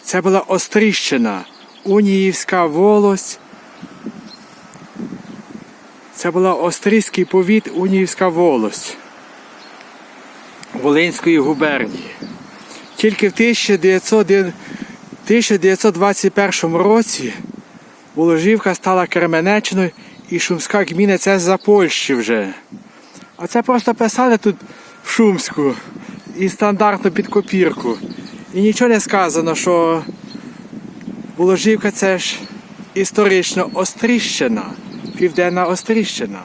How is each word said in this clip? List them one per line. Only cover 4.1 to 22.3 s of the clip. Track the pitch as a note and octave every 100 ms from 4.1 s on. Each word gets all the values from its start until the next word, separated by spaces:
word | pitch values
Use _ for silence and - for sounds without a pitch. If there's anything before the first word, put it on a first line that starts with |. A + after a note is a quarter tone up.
| - - - - - - - - - - - - - - - - - - - -
Це | - F3
була | E3+ F#3
Острізький | E3 E3+ - G#3 A3 - -
повіт, | F3 F#3+ F#3 A3 -
Уніївська | E3 F#3+ F#3+ F#3 - F#3
волость | E3 F3 C3 G#2+ - - - - - - - - - - - - - - - - - - - - A#2
Волинської | C3+ D3 F3 - E3+ D#3+
губернії. | C#3 D3 D3+ C#3 A2 F#2 - - - - - - - - - -
Тільки | G#3+ G3+ G3+
в |
тисяча | - A#3 A#3 - G3
дев'ятсот, | F#3 F#3 - A3 F#3+ G3 F#3 - - - - - - -
тисяча | - A#3 A3+ G3+
дев'ятсот | F3+ F#3+ A3
двадцять | E3+ G3+ G3 G3
першому | G3+ G3+ - E3 E3
році | F#3+ A3 A3 - B2 - - - - - - - - -
Буложівка | E3+ D#3+ F3+ A3 F#3+
стала | F3 F#3+ F#3 F3
Кременеччиною | F3 E3+ E3 F3 G#3 G#3 F#3+ F3+ - - - -
і | E3+
Шумська | - E3+ - G#3
гміна, | E3 E3+ G3+ F#3
це | - G3
за | F3 F#3+
Польщі | - G#3 E3+ - -
вже. | B2+ G#2+